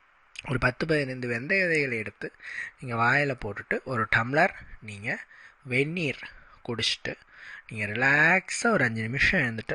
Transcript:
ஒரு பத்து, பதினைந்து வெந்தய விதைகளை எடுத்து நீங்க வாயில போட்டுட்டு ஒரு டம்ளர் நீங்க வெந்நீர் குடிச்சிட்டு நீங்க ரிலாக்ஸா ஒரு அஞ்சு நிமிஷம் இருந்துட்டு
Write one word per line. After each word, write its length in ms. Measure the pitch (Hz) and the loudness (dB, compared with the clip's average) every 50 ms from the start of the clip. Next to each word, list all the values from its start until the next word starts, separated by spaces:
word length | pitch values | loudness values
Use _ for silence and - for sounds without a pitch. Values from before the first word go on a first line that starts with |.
| _ _ _ _ _ _ - - - - | _ _ _ _ _ _ -18 -14 -6 -4
ஒரு 100 | 135 120 | 0 2
பத்து, 280 | - - - - 160 | 2 0 0 0 0
பதினைந்து 420 | 160 156 147 139 131 127 127 123 120 | 0 0 0 0 -2 -6 -6 -4 -4
வெந்தய 340 | 120 117 127 147 196 196 185 | -4 -4 -2 0 2 2 4
விதைகளை 320 | 170 165 151 143 131 120 110 | 4 2 2 2 0 -2 -4
எடுத்து 340 | 104 101 - _ - - - - - - - - - - - - | -4 -6 -10 _ -12 -12 -12 -14 -16 -12 -10 -10 -10 -10 -12 -12
நீங்க 220 | - 127 117 113 | -8 -4 0 2
வாயில 340 | 117 120 131 143 147 139 131 - - | 4 4 4 4 2 0 -2 -4 -6
போட்டுட்டு 380 | 104 98 - - - - - - | -8 -8 -8 -4 -4 -4 -4 -4
ஒரு 240 | - 131 117 113 - - | -2 -2 -2 0 2 2
டம்ளர் 380 | 123 117 123 139 151 175 196 - - - - - - | 0 2 2 4 4 4 4 2 -4 -14 -16 -16 -16
நீங்க 380 | - 107 101 101 104 123 180 233 - - - - - - - _ | -14 -14 -14 -8 -6 -6 -6 -6 -8 -14 -20 -20 -20 -20 -20 _
வெந்நீர் 580 | - 127 123 127 143 156 170 185 165 135 117 - - - - - - - - - - - | -8 -2 0 0 0 0 -2 -2 -4 -4 -4 -6 -12 -16 -18 -20 -20 -20 -20 -12 -8 -6
குடிச்சிட்டு 460 | 117 110 - - - - - 127 - - - - - - - - - - - - | -4 -2 0 -2 -2 -2 -4 -8 -8 -10 -14 -20 -20 -20 -18 -18 -18 -18 -16 -12
நீங்க 180 | 117 107 107 | -8 -6 -4
ரிலாக்ஸா 800 | 101 104 117 131 139 143 147 - 165 180 185 - - - - - | -4 -2 0 2 4 4 6 6 6 4 4 2 -2 -4 0 2
ஒரு 180 | 233 214 180 131 | 2 4 4 2
அஞ்சு 180 | 113 113 113 | 2 0 -2
நிமிஷம் 380 | 110 110 127 135 - - - 180 | -4 -2 0 2 2 4 4 2
இருந்துட்டு 340 | 135 120 113 110 - - - | 2 0 -2 -4 -6 -6 -6